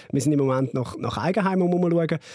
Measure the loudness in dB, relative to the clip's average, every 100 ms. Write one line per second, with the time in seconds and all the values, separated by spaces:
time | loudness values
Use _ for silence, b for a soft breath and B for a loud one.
0 | B -2 2 2 2 2 0 -2 -6 -6
1 | -6 -4 -2 0 0 2 2 2 2 2
2 | 2 0 B